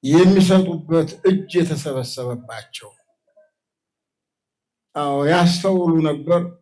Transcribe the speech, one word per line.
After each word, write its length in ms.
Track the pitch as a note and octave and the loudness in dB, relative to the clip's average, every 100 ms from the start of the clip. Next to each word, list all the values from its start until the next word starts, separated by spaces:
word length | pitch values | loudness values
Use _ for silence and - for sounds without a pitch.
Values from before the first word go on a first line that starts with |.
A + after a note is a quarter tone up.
የሚሰጡበት 1040 | C3 D#3+ F#3 G3 - F#3+ F3+ E3 D3 E3 D#3+ - | 2 4 6 6 4 4 2 -6 -2 -2 -2 -2
እጅ 260 | F#3+ F#3+ - | 0 0 -2
የተሰበሰበባቸው። 1300 | F3+ E3+ D3 D3+ C3 B2 - B2 A#2+ A#2 A2+ G#2+ - G#2 _ _ _ _ _ _ _ _ _ _ _ _ _ _ _ _ _ _ _ _ | -2 -2 -4 -6 -8 -8 -8 -8 -10 -12 -18 -16 -20 -20 _ _ _ _ _ _ _ _ _ _ _ _ _ _ _ _ _ _ _ _
አዎ 240 | - D3 C#3 C#3+ | -6 -4 -2 0
ያስተውሉ 680 | F3 F3 F3 F#3+ F#3+ F3 E3 | 2 2 0 -2 0 0 0
ነበር፣ 400 | D#3 D3 D3 F3 F3 - | 0 -4 -2 -2 -2 -12